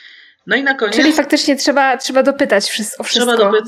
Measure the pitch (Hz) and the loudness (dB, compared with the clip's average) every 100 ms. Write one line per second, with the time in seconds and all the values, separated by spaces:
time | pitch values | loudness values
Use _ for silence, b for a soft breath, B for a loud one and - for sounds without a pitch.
0 | B B B B - 233 277 269 220 220 | B B B B -4 -2 -2 -2 -2 2
1 | 302 311 285 294 - 269 - 269 269 247 | 2 2 0 0 0 0 0 2 2 0
2 | - 254 262 277 277 202 - - 214 - | -2 0 0 0 0 0 0 -4 -8 -10
3 | 226 233 247 226 202 214 | -4 -2 0 2 2 2